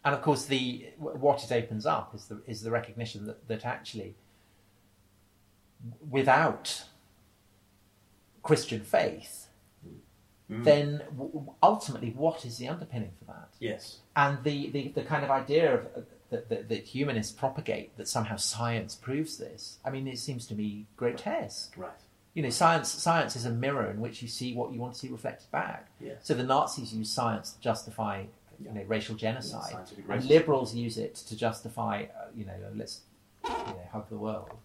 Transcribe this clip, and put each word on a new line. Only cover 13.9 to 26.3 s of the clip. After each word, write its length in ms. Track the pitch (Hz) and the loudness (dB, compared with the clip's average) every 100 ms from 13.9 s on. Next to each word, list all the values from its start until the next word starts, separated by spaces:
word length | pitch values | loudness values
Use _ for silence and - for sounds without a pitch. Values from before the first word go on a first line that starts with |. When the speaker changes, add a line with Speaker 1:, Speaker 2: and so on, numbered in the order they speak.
| - _ - | -18 _ 4
Speaker 1:
And 260 | 143 139 | 4 4
the, 260 | 151 143 143 | 0 0 -2
the, 180 | 139 135 | -2 -2
the 120 | - | -4
kind 220 | - 147 | -2 0
of 80 | 139 | 2
idea 420 | 135 131 151 160 120 | 2 4 6 6 4
of, 100 | - | 0
uh, 160 | - 120 - _ | -12 -14 -20 _
that, 180 | 117 - | -6 -2
that, 180 | 113 - | -4 0
that 160 | 107 | -4
humanists 480 | - 127 143 113 107 | -2 -2 0 0 -2
propagate, 640 | - 135 143 - 87 - - | -2 -2 -2 -2 -4 -4 -10
that 140 | 101 | -2
somehow 260 | 127 107 98 | 0 0 -2
science 580 | - 113 117 113 110 | -2 0 0 -2 -4
proves 440 | - - 139 156 - | -10 -4 -2 -2 -6
this, 400 | - - - - 135 | -12 -12 -16 -8 -6
I 40 | |
mean, 160 | 135 135 | -4 -6
it 140 | 123 | -6
seems 260 | - 123 - | -6 -6 -6
to 60 | |
me 320 | 107 107 104 107 - | -4 -2 -4 -12 -2
grotesque. 760 | 120 117 - 320 - - - - | 0 0 -2 -2 -4 -8 -12 -10
Speaker 2:
Right. 140 | 185 - - _ _ | -12 -14 -20 _ _
Speaker 1:
You 100 | 165 | -2
know, 60 | 135 | -2
science, 400 | 117 165 165 - | 6 6 6 2
science 480 | - 170 165 143 127 | 0 4 4 2 -2
is 80 | 117 | -2
a 60 | |
mirror 380 | 117 135 139 101 | 0 0 0 -2
in 120 | 104 | -2
which 200 | 113 - | -6 -6
you 60 | 117 | -10
see 260 | - 127 | -6 -4
what 200 | 120 120 | -4 -4
you 80 | 120 | -4
want 120 | 123 120 | -8 -8
to 40 | |
see 80 | 131 | -10
reflected 420 | 120 - - - | -6 -6 -8 -4
back. 380 | 139 175 - - _ | -4 -2 -6 -12 _
Speaker 2:
Yes. 160 | 120 - | -12 -12
Speaker 1:
So 100 | - | -2